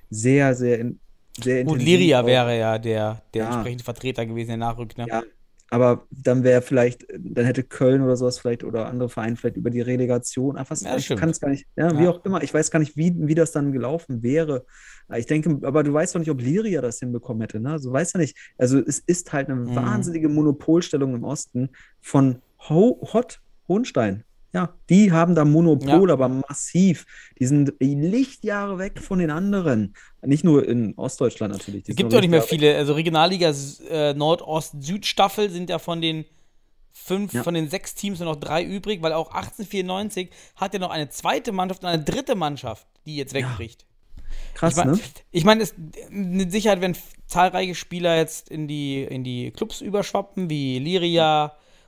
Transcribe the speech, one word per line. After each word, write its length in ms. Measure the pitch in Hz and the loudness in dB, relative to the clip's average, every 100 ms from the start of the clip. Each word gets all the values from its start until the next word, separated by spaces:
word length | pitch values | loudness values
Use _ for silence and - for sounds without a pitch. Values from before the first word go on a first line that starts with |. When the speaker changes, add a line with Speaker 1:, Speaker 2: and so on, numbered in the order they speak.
| - | -14
Speaker 1:
sehr, 460 | 110 123 139 135 | -2 4 6 4
sehr 240 | 123 123 117 | 2 2 0
in, 220 | 120 - - - _ - | -2 -8 -16 -20 _ -6
sehr 220 | 127 127 | -2 0
Speaker 2:
Gut, 100 | 131 | 2
Speaker 1:
intensiv 240 | 151 143 175 | 2 6 6
Speaker 2:
Liria 240 | 170 127 | 6 4
Speaker 1:
auch 40 | 120 | 4
Speaker 2:
wäre 300 | 127 120 117 | 4 4 2
ja 220 | 110 113 | 0 0
der, 440 | 117 110 107 110 - | -2 -2 -2 -6 -8
der 80 | 113 | -6
Speaker 1:
Ja. 100 | 113 | -4
Speaker 2:
entsprechende 280 | 120 117 123 | -4 -4 -8
Vertreter 420 | 123 113 127 127 | -10 -8 -6 -4
gewesen, 260 | 117 113 113 | -6 -6 -6
der 60 | 113 | -4
Nachrückner. 500 | 117 120 117 - 117 | -4 -6 -8 -10 -6
Speaker 1:
Ja, 140 | 113 117 _ _ _ _ | -6 -6 _ _ _ _
aber 380 | 120 123 120 - | 2 4 4 -2
dann 340 | 135 131 127 | -4 0 4
wäre 180 | 127 123 | 6 4
vielleicht, 420 | 123 131 120 120 - 92 | 4 2 2 0 -14 -14
dann 260 | - 123 | -8 -2
hätte 200 | 120 127 | 0 0
Köln 380 | 127 - 127 135 | -4 0 4 4
oder 140 | 131 123 | 4 2
sowas 220 | 123 123 | 0 -2
vielleicht 240 | 123 120 | -4 -4
oder 240 | - 113 117 | -4 -6 -4
andere 220 | 123 123 | -4 -6
Vereine 260 | - 110 | -4 -6
vielleicht 220 | 120 120 - | -4 -4 -4
über 120 | 117 | -4
die 120 | 120 | -2
Relegation, 760 | 120 123 123 123 - - 135 - | -2 0 0 0 -2 -4 -4 -4
ach, 100 | 135 | -8
was, 120 | 151 | -8
Speaker 2:
Ja, 140 | - - | -6 -6
Speaker 1:
ich 100 | - | -4
Speaker 2:
stimmt. 140 | 113 | -2
Speaker 1:
kann's 200 | 160 156 | -2 -2
gar 80 | 143 | -2
nicht, 180 | 139 - | -4 -6
ja, 240 | - 160 151 | -2 0 4
wie 60 | |
Speaker 2:
Ja. 60 | 175 | 2
Speaker 1:
auch 140 | 170 | 2
immer, 180 | 196 185 | -2 -4
ich 120 | 143 | -2
weiß 160 | 151 156 | -2 0
gar 80 | 160 | 0
nicht, 180 | 151 147 | 0 0
wie, 160 | 170 170 | 0 0
wie 180 | 151 | 0
das 160 | 156 156 | 2 2
dann 220 | 156 143 | 0 -2
gelaufen 500 | 135 120 165 - 120 | -2 -4 -6 -6 -6
wäre. 420 | 120 151 156 131 - - - - - 120 | -2 0 0 -4 -8 -20 -20 -20 -10 -6
Ich 100 | 120 | -2
denke, 320 | 156 170 143 135 | 0 0 0 0
aber 160 | 147 | 0
du 100 | 147 | 2
weißt 220 | 147 175 | 2 0
doch 60 | 180 | -2
nicht, 100 | 160 | -4
ob 100 | 135 | -2
Liria 400 | 123 180 220 165 | 0 0 0 -2
das 200 | 120 - | -4 -6
hinbekommen 400 | 123 120 - 113 | -6 -6 -6 -6
hätte, 160 | 107 110 | -6 -6
ne? 220 | 123 156 | -6 -6
So, 120 | 127 | -4
weiß 200 | 131 175 | -2 -2
ja 80 | 185 | 0
nicht. 160 | 147 - - - | -2 -4 -16 -2
Also 220 | 127 135 | 2 2
es 220 | - 143 | 2 -2
ist 320 | - 175 - | -2 -2 -2
halt 160 | 147 139 | -4 -4
eine 120 | 131 | -4
Speaker 2:
Mhm. 140 | 120 | -4
Speaker 1:
wahnsinnige 540 | 123 190 208 175 165 156 | -2 0 -2 -2 -2 0
Monopolstellung 840 | 151 151 143 - 165 175 147 135 | 2 2 2 2 2 2 -2 -2
im 100 | 120 | -2
Osten 460 | 113 147 - 123 131 - - _ | -6 -8 -6 -4 -4 -6 -20 _
von 400 | - 143 135 123 _ _ - | 0 4 4 2 _ _ 0
Ho-, 320 | 156 233 247 - | 4 4 2 -2
Hott 280 | 220 240 - _ _ - | -2 -2 -8 _ _ -4
Hohenstein. 540 | 190 254 - 107 101 - _ _ | -2 -2 0 0 -2 -10 _ _
Ja, 220 | 180 175 - - | -6 -6 -6 4
die 240 | 180 214 | 6 8
haben 220 | 165 170 | 6 4
da 100 | 160 | 4
Monopol, 640 | 147 156 170 143 135 156 196 | 6 6 6 4 4 6 6
Speaker 2:
Ja. 60 | |
Speaker 1:
aber 140 | 135 127 | 4 2
massiv. 760 | 131 - 147 - 165 190 156 - - - - | 0 -4 -8 -2 2 4 2 -4 -20 -14 -4
Die 60 | |
sind 300 | 127 147 139 - | 2 4 2 2
Lichtjahre 1000 | 131 143 160 233 262 - 214 202 202 185 | 0 2 0 0 -2 -4 -6 -4 -4 -6
weg 220 | 196 - | -8 -10
von 180 | - 185 | -4 0
den 120 | 165 | 0
anderen. 640 | 151 196 202 165 113 101 - - - | 0 0 0 2 0 0 -6 -20 -8
Nicht 220 | 131 147 | 0 4
nur 220 | 180 143 - | 6 6 4
in 280 | 120 107 - | 0 -2 -4
Ostdeutschland 560 | 131 - 120 - 101 | -8 -2 -2 -2 -6
natürlich. 300 | 98 - 101 | -8 -12 -12
Die 80 | - | -6
Speaker 2:
Es 60 | - | -2
Speaker 1:
sind 0 | |
Speaker 2:
gibt 160 | 117 | 4
ja 60 | - | 4
auch 40 | |
nicht 80 | 175 | 6
mehr 100 | 165 | 4
Speaker 1:
Lichtjahre 220 | 151 165 | 4 4
weg. 60 | 147 | 4
Speaker 2:
viele. 100 | 147 | 4
Also 160 | 143 | 2
Regionalliga 540 | 147 165 160 170 185 170 | 0 0 2 2 2 0
S-, 320 | 139 139 143 - | 0 -6 -14 -8
äh, 240 | 160 147 | -2 -2
Nordost-Süd-Staffel 1400 | 143 147 175 - 156 - 147 139 202 - - 202 - 208 | 0 0 0 -2 -8 -8 -10 -8 -6 -4 0 0 0 -4
sind 180 | 175 175 | -4 -6
ja 100 | 165 | -6
von 220 | - 165 | -6 -4
den 240 | 165 156 151 _ _ _ _ _ _ | -4 -4 -8 _ _ _ _ _ _
fünf, 440 | - - 190 202 | -16 -6 -4 -4
Speaker 1:
Ja. 80 | 120 | -4
Speaker 2:
von 100 | 143 | -2
den 160 | 170 156 | -2 -4
sechs 260 | 190 - | -6 -10
Teams 240 | - 202 175 | -8 -8 -6
nur 140 | 170 | -6
noch 80 | 147 | -6
drei 240 | - 165 | -4 -4
übrig, 380 | 175 196 202 202 | -4 -6 -6 -4
weil 100 | 160 | -2
auch 180 | 160 156 | -2 -4
achtzehnhundertvierundneunzig 1000 | - 190 - 196 196 180 185 214 - 180 - - | -8 -10 -12 -8 -6 -4 -4 -6 -8 -10 -12 -20
hat 180 | - 196 | -8 -6
ja 60 | 196 | -4
noch 120 | 180 | -6
eine 200 | 160 147 | -6 -8
zweite 420 | - - 302 247 | -6 -4 -2 -2
Mannschaft 300 | 190 185 190 | -4 -4 -6
und 80 | 180 | -4
eine 120 | 165 | -2
dritte 320 | 147 240 277 | -2 -4 -4
Mannschaft, 520 | 214 151 143 123 107 _ _ | -4 -4 -6 -10 -12 _ _
die 120 | - 147 | -12 -10
jetzt 180 | 135 | -8
Speaker 1:
Ja. 60 | 135 | -6
Speaker 2:
wegbricht. 440 | 127 120 117 - _ _ _ - - - - | -6 -6 -12 -16 _ _ _ -14 -10 -8 -8
Speaker 1:
Krass, 180 | - 165 | 0 0
Speaker 2:
Ich 40 | 156 | 2
mein, 120 | 139 | 2
Speaker 1:
ne? 100 | 185 - - - | 2 -2 -16 -8
Speaker 2:
ich 120 | 175 | 0
meine, 180 | 170 220 | 4 4
es, 100 | 214 - 160 - - | 2 -8 -18 -18 -12
mit 420 | 190 185 190 185 | -8 -4 -2 -2
Sicherheit 300 | 208 208 190 | 0 2 2
werden 120 | 185 | 0
f-, 200 | 165 - - - | -4 -10 -20 -6
zahlreiche 480 | 180 185 185 190 | 2 2 2 -4
Spieler 420 | 170 - 175 175 165 | -6 -10 -4 0 2
jetzt 320 | 160 - - | 0 -4 -14
in 200 | 160 151 | -10 -8
die, 340 | 147 143 139 | -6 -6 -6
in 200 | 135 131 | -6 -8
die 280 | 127 123 123 | -8 -8 -8
Clubs 320 | - 220 - | -8 -8 -8
überschwappen, 640 | - 202 - 202 196 - 180 | -6 -4 -2 -4 -6 -8 -6
wie 300 | 151 135 127 | -4 -4 -4
Liria, 800 | 147 185 170 165 156 151 151 - _ _ | -2 -2 0 2 2 2 0 -6 _ _